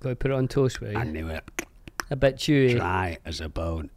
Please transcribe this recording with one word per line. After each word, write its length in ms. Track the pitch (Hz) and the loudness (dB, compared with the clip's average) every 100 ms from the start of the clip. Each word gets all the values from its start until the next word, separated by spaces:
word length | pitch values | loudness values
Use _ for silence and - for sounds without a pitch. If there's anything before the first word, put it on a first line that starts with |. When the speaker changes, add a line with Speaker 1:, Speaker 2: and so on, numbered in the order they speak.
Speaker 1:
Go 140 | 131 | -6
put 160 | 123 135 | -2 0
it 40 | |
on 140 | 135 127 | 0 0
toast, 320 | 139 131 - | 2 2 0
will 100 | 110 | -6
you? 40 | 107 | -4
Speaker 2:
I 80 | |
knew 240 | 120 78 80 | -4 -6 -6
it. 160 | 78 - - - - - - - | -8 -10 -12 -12 -16 -16 -12 -6
Speaker 1:
A 60 | 139 | 2
bit 200 | 135 131 | 2 2
chewy. 380 | - 143 131 | 2 6 6
Speaker 2:
Dry 440 | 120 87 92 92 80 - | 4 2 0 -2 -6 -10
as 160 | 76 | -8
a 60 | 80 | -8
bone. 400 | 85 82 82 76 | -6 -4 -4 -8